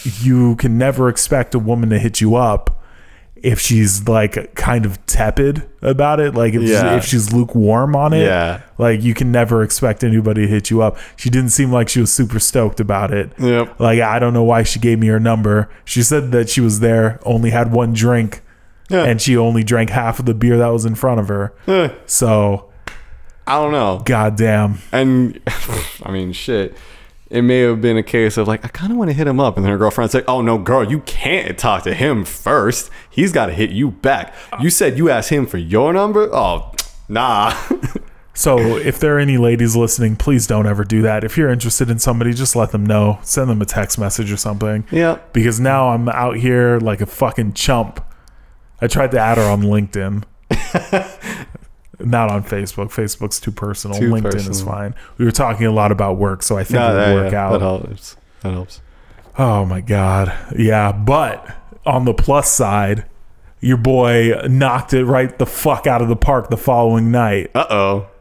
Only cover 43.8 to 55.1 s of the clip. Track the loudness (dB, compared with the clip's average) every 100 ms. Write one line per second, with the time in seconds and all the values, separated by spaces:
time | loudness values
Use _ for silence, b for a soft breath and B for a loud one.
43.8 | -4 -4 -4 -4 -4 -4 -4 -4 -4 -4
44.8 | -4 0 0 -2 -2 0 2 2 0 2
45.8 | 2 0 -2 -2 -2 -2 0 2 4 2
46.8 | 0 -2 -6 -2 -2 0 -4 -2 0 0
47.8 | -2 -8 -14 b b b b b b -6
48.8 | -2 0 0 2 2 2 2 2 2 0
49.8 | 0 -4 -6 -6 -8 -18 -4 -4 -2 -6
50.8 | -2 -4 -4 B -14 B B -20 -20 -20
51.8 | -20 -8 -2 0 0 -2 -4 -6 -6 -8
52.8 | -8 -6 -6 -6 -8 -8 -8 -8 -8 -8
53.8 | -8 -2 0 0 -2 -4 -4 -6 -6 -8
54.8 | -8 -12 B